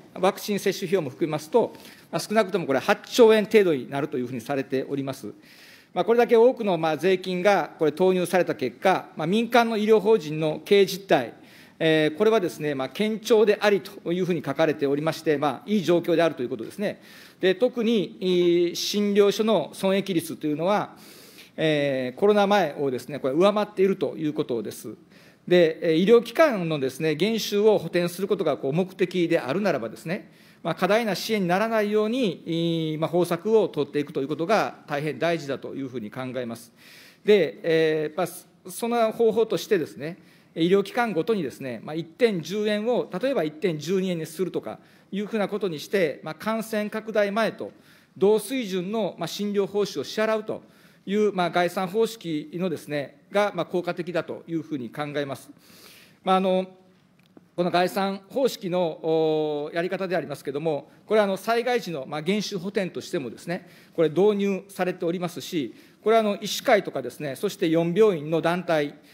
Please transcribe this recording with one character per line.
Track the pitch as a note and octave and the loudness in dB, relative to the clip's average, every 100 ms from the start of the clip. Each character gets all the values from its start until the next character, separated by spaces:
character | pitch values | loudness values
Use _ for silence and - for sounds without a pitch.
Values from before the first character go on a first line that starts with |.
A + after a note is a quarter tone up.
| - | -16
ワ | - F#3 | -2 0
ク | G3 | 0
チ | - | -4
ン | G3+ | -2
接 | G3 | -2
種 | - F3+ | -2 -2
費 | F#3 | -2
用 | |
も | C#3+ | -2
含 | - D#3+ | -4 -4
め | |
ま | D3+ | -4
す | - | 0
と、 | A#3+ B2+ - - - - | 2 2 -4 -20 -20 -8
ま | E3+ | -8
あ、 | |
少 | - | 0
な | G#3+ F#3+ | 0 2
く | |
と | F#3 | 0
も | C3+ | 0
こ | |
れ | C3+ | 0
八 | - F#3 - | 2 0 0
兆 | - A3 | 6 8
円 | A3 | 8
程 | G3+ A3 F#3 | 6 4 4
度 | C#3 | 2
に | A#2+ | -2
な | C#3 | -6
る | D#3 | -4
と | B2+ | -4
い | |
う | A#2+ | -4
ふ | |
う | |
に | B2+ | -6
さ | A2+ C#3 | -4 -4
れ | |
て | C3+ C3 - | -2 -4 -4
お | C#3 | -6
り | |
ま | C#3 | -6
す。 | B2+ G#2 - - - - - _ | -8 -12 -16 -20 -20 -20 -20 _
ま | F3 | -4
あ、 | F3 | 2
こ | |
れ | A#3 | 2
だ | A3+ | 6
け | A3+ | 6
多 | A#3+ | 6
く | B3+ | 4
の、 | G3+ E3 | 0 0
ま | D#3+ | 0
あ、 | D3 | 0
税 | F3+ F#3 | 2 0
金 | F#3 F3+ | 0 0
が | G3+ F#3+ C#3+ - | 2 2 0 0
こ | |
れ | D#3 | 0
投 | D3 F#3 | 2 2
入 | F#3 E3+ | 2 2
さ | F#3 | 2
れ | E3+ | 0
た | - | -2
結 | B2+ - | -4 0
果、 | G3 D#3 - - | 2 2 -2 -6
ま | D#3+ | -2
あ、 | |
民 | G#3+ A#3 | 0 4
間 | A#3+ A3+ | 2 4
の | A3 | 0
医 | |
療 | G#3+ G#3+ | 4 4
法 | G3 A3 | 4 2
人 | D3+ D#3 | 2 -2
の | D#3 D#3+ | -2 -4
経 | - G3+ | 2 4
営 | F#3+ | 4
実 | F3 - | 0 2
態、 | D#3 A#2 - - - - _ | 2 2 -10 -20 -20 -20 _
え | D#3+ D#3 D3+ | 2 4 2
ー、 | D#3 | 2
こ | |
れ | G#3+ | 2
は | A3 | 4
で | E3+ | 0
す | D3+ | -4
ね、 | D3+ | -6
ま | C#3 C3 | -4 -6
あ、 | |
堅 | - G#3+ A3 | -4 -4 -4
調 | - G#3+ G#3 | 2 4 6
で | G3+ | 4
あ | G#3 | 4
り | G3+ | 2
と | - - E3 | -2 -10 -4
い | F3+ | -2
う | F3 | 0
ふ | |
う | |
に | E3 | -2
書 | C#3 | -2
か | C#3 D#3+ | 2 2
れ | D3 | 2
て | C#3 | 0
お | C#3+ | 0
り | |
ま | D#3+ | -2
し | D#3 | -2
て、 | D#3+ C#3+ | 0 0
ま | D3 A#2+ - | 0 -2 -2
あ、 | |
い | G#3+ | 0
い | |
状 | D#3 F3 | 2 2
況 | E3+ E3 | 2 2
で | |
あ | E3 | 2
る | C#3+ | 0
と | |
い | A#2+ | -6
う | |
こ | B2 | -6
と | |
で | A2+ | -10
す | - | -6
ね。 | G3+ - - - - - | -6 -6 -16 -20 -20 -2
で、 | F#3 | 0
特 | F#3 B3+ A#3+ | 2 0 0
に、 | A3 A#3 E3 - F#3 F3+ F3 F3 F3 | 0 2 0 -4 0 2 4 4 2
い-、 | - | -2
診 | - G3+ G#3 | -4 -2 2
療 | G3+ G3+ | 4 4
所 | G3+ | 2
の | A3 G3 C#3 | 2 2 0
損 | - F#3+ G3 | -4 0 0
益 | F#3+ | 0
率 | E3 D#3 B2+ | -2 -2 -6
と | D3+ | -4
い | |
う | D3+ | -2
の | F3 | 0
は、 | G3+ C#3+ - - - - - - - | 0 -2 -12 -20 -20 -20 -20 -18 -2
え | D#3+ D3 C#3+ C3 B2+ B2+ | 0 2 0 -2 -4 2
ー、 | |
コ | G3+ | 4
ロ | |
ナ | G#3 G3 | 4 4
前 | G#3 D#3 C#3+ | 4 2 -2
を | C#3+ | -4
で | B2 | -4
す | - | -6
ね、 | C#3 | -4
こ | C3+ | -2
れ | |
上 | D3 G3 | 4 4
回 | G#3 G3+ | 4 -2
っ | |
て | - | 0
い | F#3+ | 0
る | G3 | 2
と | B2+ B2+ | -4 -2
い | D3+ | -4
う | |
こ | D3 D3 | -4 -4
と | A#2 | -4
で | G2+ | -6
す。 | - A#2 - _ - - _ - | -12 -14 -16 _ -20 -20 _ 4
で、 | F3+ E3 D#3+ E3+ | 6 6 2 2
え | |
ー、 | D#3+ | 4
医 | F#3+ | 6
療 | A#3+ | 6
機 | A#3 | 6
関 | - D#4+ G#3 E3 | 4 4 4 -2
の | D3+ | -2
で | C3 | -4
す | - | -2
ね、 | D#3 | -2
減 | D3+ G3+ A3+ | 0 0 0
収 | - G3+ | -2 2
を | G#3+ F#3 | 4 4
補 | D#3+ | 2
填 | F3 E3+ | -2 -2
す | F3 | -4
る | G3 | -2
こ | G3 | 0
と | |
が | D#3 C3+ | 0 -2
こ | C3+ | -2
う | |
目 | E3 F#3 - | -2 -2 -2
的 | F#3 - E3 | -2 0 2
で | D#3+ | 0
あ | B2 | 0
る | E3 | -2
な | G3+ | 0
ら | C#3 | -2
ば | A2 | -4
で | - | -10
す | D#3+ | -8
ね、 | G3 - - - - | -8 -10 -20 -20 -10
ま | E3 | -6
あ、 | D#3+ | -2
過 | F#3 | 2
大 | G#3+ A3+ | 2 2
な | |
支 | E3+ - G#3+ | -4 -2 0
援 | |
に | F3 | 2
な | F3+ | 2
ら | A3+ | 2
な | A3+ | 0
い | G#3 | 2
よ | G#3+ G#3+ | 0 0
う | |
に、 | B3+ G#3+ D3 - E3 E3+ E3 D#3+ | 0 -2 -2 -6 -2 0 0 -2
い-、 | D#3 | -2
ま | D#3 | 0
あ、 | |
方 | F3 F3 | 0 0
策 | E3+ G#3+ A3 | -2 2 2
を | F3 | 2
取 | D#3+ C#3 | -2 -2
っ | |
て | D3 | -4
い | D3 | -4
く | |
と | D3 | -4
い | |
う | C#3 | -4
こ | C#3+ | -4
と | E3+ | 0
が | G#3 C3+ - - | 0 0 -6 -8
大 | C#3+ | -6
変 | D3+ B2+ | -6 -4
大 | E3 E3+ | -2 -2
事 | C#3 | -4
だ | B2+ | -8
と | A#2 C3 | -8 -10
い | |
う | C3+ | -8
ふ | B2 | -10
う | |
に | G#2 | -10
考 | B2+ B2+ B2+ | -10 -8 -8
え | A#2 | -8
ま | A2+ | -10
す。 | - _ - - - _ | -16 _ -20 -20 -20 _
で、 | F#3+ G#3 D3 - | 4 4 4 -2
え | E3+ D#3+ D#3+ D#3 D3+ | 0 2 2 0 -2
ー、 | F#3+ | -4
ま | |
あ、 | E3+ - - _ F#3 | -6 -6 -20 _ -16
そ | - A#3 | -8 -2
の | A#3+ A3 | 0 0
方 | A3+ A3+ | 2 2
法 | G#3 A3 | 2 0
と | E3+ | -2
し | - | 0
て | G3 | 0
で | C#3 | -2
す | - | -8
ね、 | D3 F#3 - _ _ - | -12 -12 -20 _ _ -2
医 | |
療 | E3+ G3 | 4 4
機 | G3 | 2
関 | B3 A#3 | -2 0
ご | F3 | 0
と | D#3+ G#3+ | 0 -2
に | |
で | C3+ | -2
す | - | -8
ね、 | C3 A2+ | -10 -10
ま | - | -8
あ、 | D#3+ | -8
一 | D#3+ | -10
点 | - A#3 F#3 | 0 2 2
十 | D3 G#3 G#3+ | -4 -4 -2
円 | G#3 A3 | -2 0
を、 | A3 D3 F#3 | -2 -2 -4
例 | B3+ | -2
え | A#3+ | 0
ば | |
一 | D#3 | -2
点 | - F#3+ D3+ | -2 -4 -2
十 | C#3+ G3 | -2 -2
二 | F#3+ | -2
円 | E3+ | -4
に | D3+ | -6
す | - | -6
る | F3+ | -4
と | E3 | -4
か | A2 G2+ - _ _ | -8 -14 -18 _ _
い | F#3+ | -8
う | G#3 | -4
ふ | A3 | -2
う | |
な | F#3 | -2
こ | G3+ | -2
と | G3 | -4
に | D3 | -6
し | - | -2
て、 | G3 D#3+ - | 0 0 -2
ま | D#3 | -12
あ、 | |
感 | D#3 G#3+ A3+ | -8 -4 -4
染 | G#3+ G#3+ G#3 | -4 -4 -4
拡 | A3 A3 | -6 -2
大 | G#3+ G3+ | 0 0
前 | G#3 G#3 | 0 -2
と | - G2+ - - - _ - | -4 -12 -14 -20 -20 _ 2
同 | F#3+ G#3+ | 4 4
水 | A3 C4+ G#3 | 0 -6 -4
準 | F#3 F3+ | -4 -4
の、 | A3+ F3+ - | -2 -4 -4
ま | D#3+ | -8
あ、 | |
診 | - G#3 | -6 -2
療 | G3+ G3 | 0 0
報 | G3+ | -2
酬 | G3 D3+ | -2 -4
を | |
支 | A#2+ - | -6 -2
払 | A3 A3 | -2 -2
う | |
と | G#3+ A2 - _ - _ - | -4 -10 -12 _ -20 _ -4
い | G#3 | 0
う、 | G#3 | 0
ま | F#3 F3 | 0 0
あ、 | |
概 | F3+ F3 | 0 0
算 | G3 F#3 | -2 -4
方 | G#3+ A3+ | 0 -2
式 | - E3+ D3+ D3 E3+ | -2 -6 -6 -6 -6
の | F#3 | -4
で | C#3+ | -6
す | - | -6
ね、 | D3 C3 - _ | -6 -6 -14 _
が、 | G3+ G#3 | 0 0
ま | E3+ | -2
あ、 | D#3 | -4
効 | F3+ | -4
果 | E3 | -4
的 | F3 E3+ | -6 -4
だ | E3 | -4
と | - A2+ - | -6 -10 -8
い | E3 | -8
う | |
ふ | C#3+ | -6
う | D3 | -8
に | A#2 | -8
考 | - D3 D3 | -8 -6 -4
え | C#3 | -6
ま | C3 | -8
す。 | - - _ - - - - _ | -14 -20 _ -20 -20 -20 -20 _
ま | F#3 | 0
あ、 | F#3+ | 2
あ | |
の、 | F#3+ F#3 F#3 - _ _ _ _ _ - _ - | 2 0 -2 -12 _ _ _ _ _ -20 _ -4
こ | |
の | F3 | 0
概 | F3 F3+ | 2 0
算 | G3+ G3 G3 - | 0 -4 -4 -6
方 | B3 B3+ | -2 -2
式 | - F#3+ | -2 -4
の、 | F3+ E3+ - | -2 -2 -2
お-、 | D#3+ D#3+ D#3+ D#3 D3+ D3 D3+ | -2 2 2 0 -2 -4 -4
や | E3+ | -4
り | F3+ | -4
方 | F#3 F#3+ | -4 -2
で | F3+ | -4
あ | |
り | C#3+ | -4
ま | C#3+ | -8
す | |
け | - | -8
れ | |
ど | C#3 | -4
も、 | E3 C#3+ - - - | -2 -4 -6 -20 0
こ | G#3+ | 2
れ | |
は、 | G3+ | 4
あ | |
の、 | F#3 | 0
災 | - A#3 A#3+ | 0 0 0
害 | B3 | -2
時 | F3+ | -2
の、 | D#3 C3 | -8 -8
ま | D3 | -6
あ、 | |
減 | D3+ G#3 | -2 -2
収 | F#3 G3+ | -2 -6
補 | F#3 | -4
填 | G#3 F3+ | -4 -4
と | B2+ | -6
し | - | -6
て | F3 | -6
も | B2 | -6
で | - | -10
す | - | -8
ね、 | F3 - - - | -8 -10 -20 -8
こ | - | 0
れ | D#3 | 2
導 | D3+ G#3 G3+ | 4 4 4
入 | G3+ F#3 - | 0 -2 -6
さ | - F3+ | -4 -4
れ | |
て | F3+ | -2
お | E3+ | -4
り | F3 | -2
ま | F3 | -6
す | C#3 | -8
し、 | - E3+ A#2 - - _ | -6 -4 -6 -10 -20 _
こ | G#3+ | 2
れ | A3+ | 2
は、 | |
あ | |
の、 | G#3+ G3+ | 2 -2
医 | G#3 | -6
師 | - | -4
会 | - G#3 | 2 2
と | D#3+ | 2
か | C#3 | -8
で | B2 | -10
す | - | -10
ね、 | D3 C3 | -10 -4
そ | G3+ | -6
し | - | -2
て | E3 | 0
四 | D#3+ E3+ | 2 2
病 | F3 A3 E3+ | 4 4 2
院 | D3+ | -2
の | D#3+ | 0
団 | E3 F3+ | 0 -2
体、 | F3+ D#3+ D3 - - | 0 0 0 -8 -20